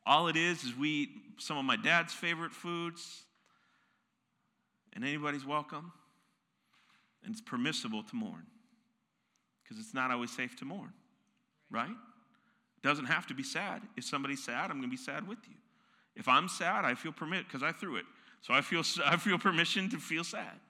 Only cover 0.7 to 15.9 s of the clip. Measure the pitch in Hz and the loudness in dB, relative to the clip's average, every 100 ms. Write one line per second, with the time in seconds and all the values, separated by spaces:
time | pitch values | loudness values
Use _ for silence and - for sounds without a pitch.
0.7 | 120 151 151 147 - - - - 151 135 | 0 0 2 0 -6 -20 -12 -4 -2 2
1.7 | 113 127 170 165 - 175 165 165 - 175 | 2 6 4 4 -4 -2 -2 -4 -8 -6
2.7 | 170 170 170 - - - _ _ _ _ | -4 -4 -8 -14 -16 -20 _ _ _ _
3.7 | _ _ _ _ _ _ _ _ _ _ | _ _ _ _ _ _ _ _ _ _
4.7 | _ _ - 131 147 147 143 135 151 147 | _ _ -6 -2 0 -2 -2 -2 -2 -2
5.7 | 151 170 - _ _ _ _ _ _ _ | -10 -10 -18 _ _ _ _ _ _ _
6.7 | _ _ _ _ _ - 110 - 123 131 | _ _ _ _ _ -10 -10 -6 -2 0
7.7 | 147 120 110 107 120 107 82 82 - _ | -2 -2 -6 -6 -6 -6 -8 -16 -20 _
8.7 | _ _ _ _ _ _ _ _ _ - | _ _ _ _ _ _ _ _ _ -18
9.7 | 110 110 131 131 120 120 - 123 - 135 | -14 -8 -2 0 0 -2 -4 -4 -4 -10
10.7 | 190 - - _ _ _ _ _ _ _ | -10 -12 -18 _ _ _ _ _ _ _
11.7 | 117 131 240 - - _ _ _ _ _ | -4 -4 -6 -16 -20 _ _ _ _ _
12.7 | _ 135 147 127 160 - 135 135 160 196 | _ 0 0 2 0 0 -8 -4 -4 -4
13.7 | 202 - - 123 143 139 139 - 120 156 | -6 -8 -10 -2 -2 -2 -4 -4 -4 -2
14.7 | 139 127 127 - 143 - 226 - - _ | -4 -4 -6 -6 -6 -8 -12 -14 -20 _
15.7 | _ _ | _ _